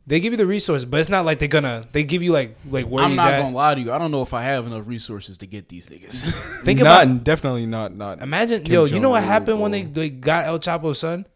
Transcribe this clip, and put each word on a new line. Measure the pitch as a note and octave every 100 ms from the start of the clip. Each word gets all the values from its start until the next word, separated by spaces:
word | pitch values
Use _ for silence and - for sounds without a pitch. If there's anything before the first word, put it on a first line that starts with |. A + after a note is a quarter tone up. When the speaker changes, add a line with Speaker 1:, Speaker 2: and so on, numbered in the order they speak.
| -
Speaker 1:
they | D#3
give | G#3
you | A#3
the | F#3+
resources, | G3+ F#3+ D3+ B2
but | C#3+
it's | D#3+
not | G3 E3
like | D3+
they're | D3
gonna, | D3+ C#3 A#2 A2+
they | D3
give | D3+ F3
you, | F3
like, | D#3+ A#2+ A2 C#3
like, | C3+ A#2
where | B2+
Speaker 2:
I'm | E3+
Speaker 1:
he's | C#3
Speaker 2:
not | E3+
Speaker 1:
at. | C#3
Speaker 2:
gonna | C#3 B2+
lie | D3 C#3
to |
you. | A#2
I | C3+
don't | E3+
know | C#3+
if | B2+
I | B2
have | B2+ C#3 A#2
enough | A2+ G#2+
resources | A#2+ - G#2 F#2+ F2+
to | G2
get | G#2 F2+
these | F2 -
niggas. | E2+ F2+ -
<laughs> | D#3+ - - -
Speaker 1:
Think | - C3+
Speaker 3:
Not, | D#3 F3+ C#3
Speaker 1:
about | B2+
Speaker 3:
definitely | A#2 D#3 C#3 B2 A#2
not, | A2+ G#2+ G2
not | G2+ F2
Speaker 1:
Imagine, | C3 E3 A#3 A3+
Speaker 3:
Kim | D#3
Speaker 1:
yo, | F3 D3+
you | D#3+
know | C4
what | A#3+
Speaker 3:
Jong-un | F#3+
Speaker 1:
happened | G#3+ G#3 A3
when | G#3 G3+
Speaker 3:
or |
Speaker 1:
they, |
they | F3 D3 D#3
got | C3 C3 E3 D#3+
El | E3
Chapo's | F3 E3+ D#3+ C#3
son? | D#3+ E3+ G3